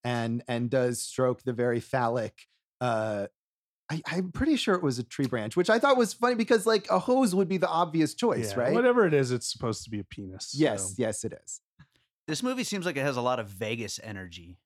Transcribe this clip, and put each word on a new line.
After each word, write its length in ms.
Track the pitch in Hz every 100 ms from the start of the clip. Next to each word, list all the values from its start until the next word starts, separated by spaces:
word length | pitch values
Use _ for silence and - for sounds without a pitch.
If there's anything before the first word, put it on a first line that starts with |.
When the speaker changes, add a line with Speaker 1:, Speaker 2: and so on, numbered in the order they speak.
Speaker 1:
and, 400 | 123 120 117 117 -
and 200 | 120 120
does 320 | 135 127 120
stroke 420 | - - 127 123
the 80 | -
very 260 | 117 123 120
phallic, 640 | - 135 117 120 110 - - _ _ _
uh, 440 | 123 110 110 104 101 _ _ _ _ _ _
I, 120 | 160 -
I'm 240 | 170 185
pretty 240 | - 277 294
sure 180 | -
it 80 | 185
was 160 | 165 123
a 40 |
tree 240 | 117 - 135
branch, 300 | 120 107 175
which 140 | 180
I 80 | 226
thought 180 | 277 254
was 160 | 233
funny 220 | - 240
because, 320 | 240 220 226 202
like, 200 | 220 -
a 80 | 185
hose 360 | 208 254 254
would 140 | 180 185
be 80 | 190
the 100 | 175
obvious 460 | 165 175 160 151
choice, 380 | - 240 127 110
Speaker 2:
Yeah, 80 | 101
Speaker 1:
right? 120 | 120
Speaker 2:
whatever 320 | 170 254 247 190
it 80 |
is, 160 | 143 131
it's 200 | 123 -
supposed 340 | - 123 107
to 60 | -
be 80 | 104
a 40 |
penis, 500 | 98 - 98 92 -
Speaker 1:
Yes, 340 | 139 151 104 95
Speaker 2:
so. 60 | 98
Speaker 1:
yes, 260 | 110 113
it 100 | 113 -
is. 160 | - - _ _ - _ _ _ -
Speaker 3:
This 160 | 156
movie 220 | 247 262
seems 200 | 240 208 175
like 100 | 139
it 60 |
has 140 | 139 127
a 60 |
lot 160 | 123 127
of 80 | 104
Vegas 500 | 95 110 117 104 -
energy. 560 | 110 101 92 85 85 90